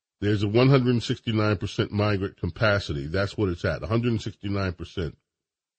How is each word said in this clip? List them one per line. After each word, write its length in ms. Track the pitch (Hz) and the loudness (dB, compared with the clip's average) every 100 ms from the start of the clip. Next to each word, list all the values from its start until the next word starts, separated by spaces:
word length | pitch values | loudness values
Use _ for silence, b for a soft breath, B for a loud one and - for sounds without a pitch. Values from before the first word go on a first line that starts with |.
| _ - | _ -4
there's 220 | 101 104 | 0 0
a 60 | 104 | 2
one 200 | 113 135 | 4 6
hundred 320 | 139 123 120 | 6 4 0
sixty-nine 580 | - 127 - 107 107 104 | -2 -6 -2 2 2 0
percent 340 | 101 - 107 | -2 -2 -2
migrant 440 | 104 104 101 98 - | 0 0 0 -4 -6
capacity. 720 | 92 - 110 101 - 73 71 | -6 0 2 2 -2 -6 -4
That's 300 | 92 98 - | -2 -2 -2
what 140 | 98 | -2
it's 140 | 85 | 0
at, 200 | 98 65 | -4 -4
hundred 360 | 76 117 120 110 | -2 -2 0 -2
sixty-nine 520 | 107 - 101 101 95 | -4 -10 -6 -2 -2
percent 440 | 85 - - 78 - _ _ _ _ _ | -4 -10 -6 -6 -8 _ _ _ _ _